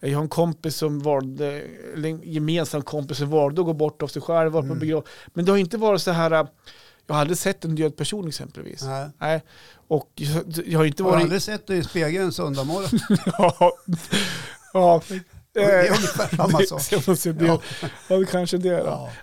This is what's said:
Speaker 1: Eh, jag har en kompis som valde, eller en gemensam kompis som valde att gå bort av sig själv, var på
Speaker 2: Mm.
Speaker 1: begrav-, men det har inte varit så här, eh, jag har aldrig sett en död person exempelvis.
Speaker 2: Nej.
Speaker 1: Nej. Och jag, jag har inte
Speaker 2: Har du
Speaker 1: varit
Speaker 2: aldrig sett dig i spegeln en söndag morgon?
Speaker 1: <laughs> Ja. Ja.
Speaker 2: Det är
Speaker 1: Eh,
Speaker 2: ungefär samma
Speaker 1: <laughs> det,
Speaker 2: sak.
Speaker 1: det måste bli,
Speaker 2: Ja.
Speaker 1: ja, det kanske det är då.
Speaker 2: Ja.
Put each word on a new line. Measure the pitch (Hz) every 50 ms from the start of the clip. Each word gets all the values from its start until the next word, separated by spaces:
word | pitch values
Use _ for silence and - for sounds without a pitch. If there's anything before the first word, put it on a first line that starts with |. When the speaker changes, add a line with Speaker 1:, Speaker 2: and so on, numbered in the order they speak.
Speaker 1:
Eh, | - 139
jag | 143 147
har | 156
en | 151
kompis | - 165 170 170 156 - - 160 135
som | - 156 151 147 147
valde, | 139 151 143 135 131 131 135 139 147 143 143 147 - - - - - - -
eller | 156 151 160
en | 160 160 -
gemensam | 170 156 156 151 156 165 170 156 - - 147 135
kompis | - - 151 139 135 147 127
som | 147 143
valde | 156 156 143 139 147 185
att | 175
gå | 165 160
bort | 147 156 151 - - 151
av |
sig | 135 - 151 -
själv, | - 165 165 160 160 156
var | 165
på | 139
Speaker 2:
Mm. | 135 135 156
Speaker 1:
begrav-, | 156 156 156 151 151 - - - - - -
men | 170 175
det | 185 196
har | 202
inte | 190 165 233
varit | 220 220 214 202 170 -
så | 190
här, | 175 165 165 160
eh, | 165 160 151 151 - _ _ - - - - - _ _ _
jag | - 151
har | 151
aldrig | 147 147 180 -
sett | - 190 196 - -
en | 160 156
död | 147 156 151 139
person | - 151 - 208 208 185 160
exempelvis. | 139 - 139 143 - - - - - - 135
Speaker 2:
Nej. | 135 135 135 143 151 - _
Speaker 1:
Nej. | - 151 160 156 - _ - - - - - _ _ -
Och | 160 143 - - _
jag, | - 147 147 151 165 - 175 156 170 170
jag | - 165 156
har | 160
inte | 156 151 - 190
Speaker 2:
Har | 185
du | 180
Speaker 1:
varit | 170 170
Speaker 2:
aldrig | 151 180 196 -
sett | 208 214 208 -
dig | - 196 175
i | 143
spegeln | - - 175 160 151 165 190 190
en | 175 -
söndag | 180 175 151 139 139 131
morgon? | 143 165 190 196 151 123 - - - 208 - -
Speaker 1:
<laughs> | 190 - -
Ja. | 185 170 - - 175 175 175 - _ - 175 - - - - 202 196 - - - - - - - - - -
Ja. | 190 180 175 170 165 - - 196 185 175 - - - - _ -
Speaker 2:
Det | - 202
är | 202 196 185 180
Speaker 1:
Eh, | 175 202
Speaker 2:
ungefär | 214 196 170 - - 202 - -
samma | 151 160 139 156 151
Speaker 1:
<laughs> |
det, | -
Speaker 2:
sak. | - 160 151 143 -
Speaker 1:
det | 208 180 131
måste | 196 180 165 - 175 160
bli, | 156 165
Speaker 2:
Ja. | 165 165 160 - - - - - - - - - -
Speaker 1:
ja, | 185
det | 190 190
kanske | 180 - 180 175 170 190 180
det | 180 185
är | 175 170
då. | -
Speaker 2:
Ja. | - 151 135 127 123 120 -